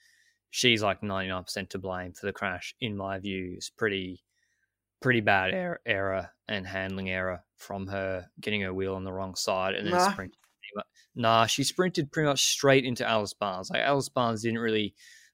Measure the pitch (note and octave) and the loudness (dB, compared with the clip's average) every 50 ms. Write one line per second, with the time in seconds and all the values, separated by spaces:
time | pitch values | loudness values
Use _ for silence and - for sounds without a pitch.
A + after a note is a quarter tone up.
0 | _ _ _ _ _ _ _ _ _ _ - - - B2 A#2 G#2+ G#2+ G2+ F#2+ - | _ _ _ _ _ _ _ _ _ _ -2 2 4 4 4 4 2 0 0 -2
1 | - G#2 G2 F#2+ F#2+ F#2 F#2 F#2 F2 - - G#2 F#2+ - - G2 F#2 F#2+ F#2 F2+ | -4 -4 -4 -2 -2 -2 -4 -6 -6 -8 -8 -8 -8 -8 -8 -8 -6 -6 -6 -6
2 | F2+ F2+ F2+ - - G2+ F#2+ - G#2 G2 F2+ F2 - - - _ C3 A2+ G#2 G2 | -8 -10 -10 -8 -6 -6 -4 -4 -4 -4 -4 -6 -8 -12 -10 _ -6 -6 -4 -4
3 | F#2+ G2 G2 F#2+ F#2 G2+ F#2+ F#2+ F#2 F2+ F2+ F#2+ - - - - A#2 G#2+ G2+ F#2+ | -6 -6 -6 -6 -6 -6 -4 -4 -6 -6 -8 -10 -12 -14 -6 -4 -2 -2 -2 -2
4 | F#2 F#2 F2+ - _ _ _ _ _ _ _ _ _ _ _ _ _ _ _ _ | -4 -6 -10 -12 _ _ _ _ _ _ _ _ _ _ _ _ _ _ _ _
5 | - C3 B2 A#2 G#2 G#2+ G2+ F#2+ F#2+ F#2+ F#2 F#3 F3+ F3 E3+ - - A#2+ G#2+ G2 | 2 2 4 4 6 6 6 6 4 2 0 -2 -2 -4 -6 -4 -2 -2 0 0
6 | G2 G2 F#2+ F#2+ F#2 - - _ _ - G#2+ G2+ F#2+ F#2+ F#2+ F#2+ F#2+ F#2+ F#2+ F#2+ | 0 0 -2 -2 -4 -6 -12 _ _ -6 -6 -6 -4 -6 -6 -6 -6 -4 -6 -6
7 | F#2+ F#2 F#2 F#2 F#2 F#2 F2+ F2 - _ _ - - - G2+ G2 G2 F#2+ G2 G2 | -4 -4 -4 -2 -2 -4 -4 -6 -10 _ _ -18 -14 -10 -8 -8 -6 -6 -4 -4
8 | F#2+ F#2+ F#2+ F2+ F2+ - _ - - A2 G#2+ G#2 G2 F#2 F#2 F#2+ F#2+ F#2+ F#2+ F#2+ | -4 -4 -4 -6 -8 -12 _ -10 -6 -4 -2 -2 -2 -2 -2 -2 -2 -2 -4 -4
9 | F#2 F#2+ F#2 F#2+ F#2+ F#2+ F#2 - - - G2 F#2 F#2 F#2+ G2 G2 G#2 G2+ F3+ F3+ | -6 -6 -6 -6 -6 -6 -6 -4 -2 0 0 0 0 0 -2 -2 0 0 2 4
10 | F3+ G3 G2 F#2+ F#2 F#2 - _ _ _ _ _ - G2+ G2+ G#2 G#2 - _ _ | 4 2 2 -2 -6 -12 -14 _ _ _ _ _ -20 -14 -12 -12 -12 -12 _ _
11 | _ _ - B2 A#2 A2+ A2+ A2+ A2+ A2 - - - - - - F#3 F#3 F3 F3 | _ _ -6 0 4 6 6 6 6 4 4 0 0 0 0 2 0 2 2 0
12 | D3 C#3 - D#3+ D#3 D3 C#3 C3+ - - - - - C#3 C#3 C#3 A#2+ C3 A#2+ A2+ | -2 -2 0 2 2 4 4 4 2 2 2 4 6 6 6 6 6 2 0 0
13 | A#2+ G#2+ A2+ A2 G#2 G2 - - G#2 G2+ F#2 F#2 G2 - - - - C3 C#3+ C#3 | 0 2 2 2 0 -2 -4 -4 -4 -2 -2 -4 -6 -4 -2 0 2 2 2 2
14 | B2+ - - C3 A#2+ A#2 A#2 G#2+ A2 A#2 A2+ A#2 A#2 A2+ A2 G#2+ G#2+ G2+ - _ | 0 0 0 0 2 2 0 0 0 -2 0 0 0 2 2 2 0 -2 -4 _
15 | - - - - - _ | -20 -20 -20 -20 -20 _